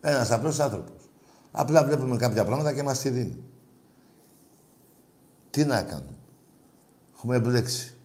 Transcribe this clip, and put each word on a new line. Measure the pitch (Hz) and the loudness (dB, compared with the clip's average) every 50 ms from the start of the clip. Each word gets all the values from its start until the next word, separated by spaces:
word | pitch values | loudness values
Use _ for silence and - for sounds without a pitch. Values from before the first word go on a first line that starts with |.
Ένας | - 151 147 135 120 110 | 0 2 2 2 2 2
απλός | 117 113 127 156 151 - | 0 0 0 -2 0 0
άνθρωπος. | 147 139 107 92 87 - - - - - _ _ _ _ _ - _ - | 0 -2 -2 -6 -8 -12 -18 -20 -20 -20 _ _ _ _ _ -20 _ -10
Απλά | - - - 123 151 160 147 | -4 -4 -2 4 6 4 6
βλέπουμε | 135 151 151 131 127 123 | 6 0 0 0 -2 -2
κάποια | 113 120 120 107 107 104 | 0 0 0 2 2 2
πράγματα | 85 127 139 151 151 139 | 2 0 0 0 -2 -2
και | 131 143 | -2 -2
μας | 143 131 127 | -2 -2 -2
τη | - 139 | -2 -2
δίνει. | 127 123 120 92 - - - - - - - _ _ _ _ _ _ _ _ _ _ _ _ _ _ _ _ _ _ _ _ _ _ _ _ _ _ _ _ _ _ _ _ _ _ _ _ - | 0 0 -2 -4 -6 -12 -16 -20 -20 -20 -20 _ _ _ _ _ _ _ _ _ _ _ _ _ _ _ _ _ _ _ _ _ _ _ _ _ _ _ _ _ _ _ _ _ _ _ _ -6
Τι | - 139 151 | 0 0 0
να | 147 131 107 87 | 2 2 0 -2
κάνουμε. | - - 73 67 69 - - - - - _ _ _ _ _ _ _ _ _ _ _ _ _ _ _ _ - | -4 -8 -12 -12 -14 -18 -20 -20 -20 -20 _ _ _ _ _ _ _ _ _ _ _ _ _ _ _ _ -10
Έχουμε | - 117 127 | -4 0 0
εμπλέξει. | 123 113 120 123 120 110 - - - - - - - | 2 2 2 2 2 0 0 -4 -6 -8 -12 -16 -20